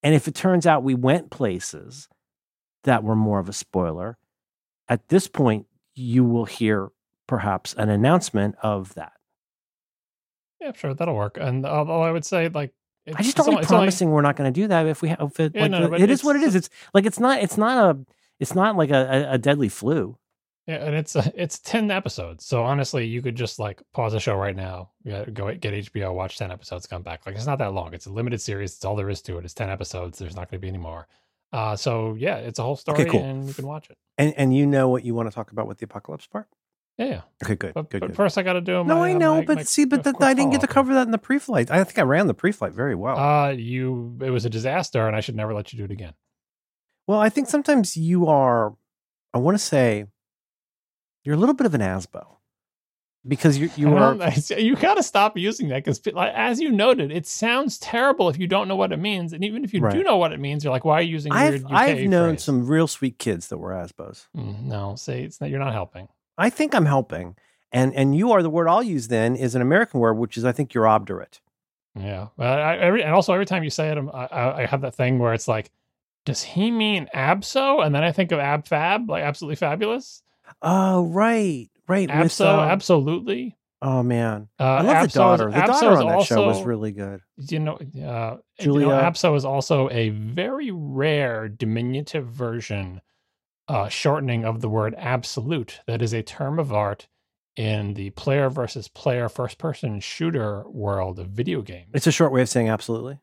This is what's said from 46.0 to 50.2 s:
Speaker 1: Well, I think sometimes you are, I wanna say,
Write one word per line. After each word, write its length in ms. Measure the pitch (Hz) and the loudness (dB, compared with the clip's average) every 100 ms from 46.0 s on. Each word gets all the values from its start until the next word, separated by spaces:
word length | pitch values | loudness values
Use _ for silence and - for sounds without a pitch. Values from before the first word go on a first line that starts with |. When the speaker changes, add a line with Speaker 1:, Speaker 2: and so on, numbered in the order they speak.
| 90 76 _ _ _ _ _ _ _ _ - | -14 -18 _ _ _ _ _ _ _ _ -2
Speaker 1:
Well, 140 | 208 | 2
I 100 | 214 | 4
think 180 | 254 269 | 2 0
sometimes 480 | 302 285 285 196 - | 0 4 4 2 0
you 300 | 160 175 165 | 0 2 6
are, 480 | 147 131 117 107 107 _ _ _ _ _ | 6 6 4 2 -4 _ _ _ _ _
I 60 | 123 | 0
wanna 200 | 135 202 | 2 2
say, 460 | - 147 123 104 101 _ | 2 4 4 2 -6 _